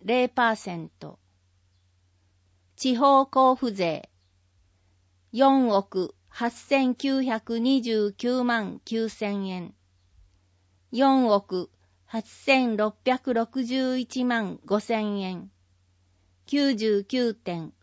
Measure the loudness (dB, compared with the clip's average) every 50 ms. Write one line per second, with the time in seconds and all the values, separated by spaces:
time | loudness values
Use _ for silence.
0 | -4 -2 0 0 0 0 0 0 0 0 0 -2 -6 -10 -10 -10 -12 -14 -16 _
1 | -20 -20 -20 _ _ _ _ _ _ _ _ _ _ _ _ _ _ _ _ _
2 | _ _ _ _ _ _ _ _ _ _ _ _ _ _ _ -6 -2 -2 0 2
3 | 4 6 6 6 4 2 2 4 4 4 4 2 -2 -6 -2 -2 -2 -2 -2 -6
4 | -10 -16 _ _ _ _ _ _ _ _ _ _ _ _ _ _ _ _ _ _
5 | _ _ _ _ _ _ 0 4 4 6 6 4 4 4 2 0 0 -2 -4 -4
6 | -4 -4 -6 _ _ _ -8 -6 -6 -6 -6 -8 -4 0 2 2 2 2 0 -2
7 | -2 -2 0 0 0 -2 -4 -4 -4 -6 -4 -2 2 2 2 2 2 0 0 0
8 | 0 -2 -4 -4 -2 -2 0 0 0 0 -2 -2 -4 -6 -10 -12 -10 -6 -4 -4
9 | -4 -4 -6 -6 -6 -6 -4 -4 -6 -6 -8 -8 -10 -12 -16 _ _ _ _ _
10 | _ _ _ _ -20 _ _ _ _ _ _ _ _ _ _ _ _ _ -2 2
11 | 2 4 4 4 4 4 2 2 0 -4 -6 -6 -6 -8 _ _ _ _ _ _
12 | _ _ -10 -10 -10 -10 -18 -6 0 2 2 2 2 0 0 -2 -2 -2 -4 _
13 | _ -2 -2 0 -2 -2 -2 -2 -2 -2 -4 -6 -6 -4 -2 -2 -2 -2 -2 -4
14 | -4 -6 -4 -4 -2 -2 -2 -2 -2 -4 -8 -12 -4 -2 -2 -2 -2 -2 -4 -2
15 | -2 -4 -4 -4 -6 -6 -8 -10 -12 -16 -20 _ _ _ _ _ _ _ _ _
16 | _ _ _ _ _ _ _ _ _ -4 -2 0 2 0 0 0 0 0 0 0
17 | 0 -2 -2 -2 -2 -2 -2 -6 _ -8 -8 -8 -8 -12 -16 _